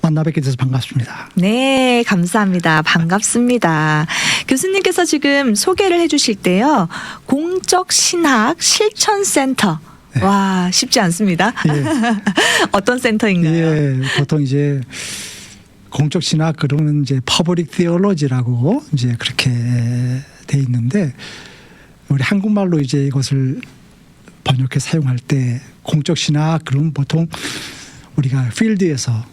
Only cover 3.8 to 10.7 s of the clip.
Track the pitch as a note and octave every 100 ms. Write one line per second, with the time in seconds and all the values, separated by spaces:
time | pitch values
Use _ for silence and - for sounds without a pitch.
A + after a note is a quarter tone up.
3.8 | D#3 D3+ D#3+ - - - - C4 F#4+ F#4+
4.8 | F#4 F4+ F4 D4+ C#4+ C#4+ C4+ G#3 - F#4
5.8 | G4 F4 E4+ D4 - G3+ - F#3 B3 D4
6.8 | E3 - - - - C4+ E4 F#4 - F4+
7.8 | F4+ - - F4 E4 B3 A3 E4 - -
8.8 | G#4+ G#4+ - G4+ G4+ - C4+ C4 G#3 D#3+
9.8 | - - - - F#3+ G3+ G3 F#3 F3+